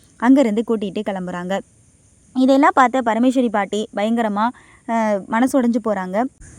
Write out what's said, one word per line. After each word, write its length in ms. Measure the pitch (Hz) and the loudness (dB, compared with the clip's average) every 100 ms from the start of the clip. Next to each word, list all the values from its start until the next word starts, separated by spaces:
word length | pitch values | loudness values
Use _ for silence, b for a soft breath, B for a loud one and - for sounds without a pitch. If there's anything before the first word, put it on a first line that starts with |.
| b _ | b _
அங்கிருந்து 480 | 233 269 247 208 226 | 4 4 4 0 -2
கூட்டிட்டு 340 | 226 202 180 214 | -4 -4 -6 -6
கிளம்புறாங்க. 540 | 190 180 175 180 196 - _ _ _ _ _ _ | -6 -8 -8 -6 -6 -6 _ _ _ _ _ _
இதெல்லாம் 380 | 254 254 269 311 | 0 4 4 4
பார்த்த 280 | 339 254 262 | 4 2 2
பரமேஸ்வரி 460 | 240 220 247 254 240 | 0 0 2 2 0
பாட்டி 400 | 208 196 202 214 - | -2 -4 -6 -6 -4
பயங்கரமா, 520 | 214 233 220 202 226 b b b - | -2 -2 -2 -2 -2 b b b -6
அ, 340 | 233 220 202 185 | -2 0 -2 -2
மனசு 360 | 226 262 277 | 0 0 2
உடைஞ்சு 200 | 240 233 | 0 0
போறாங்க. 400 | 214 196 185 190 262 - B | -2 -4 -4 -4 -4 -6 B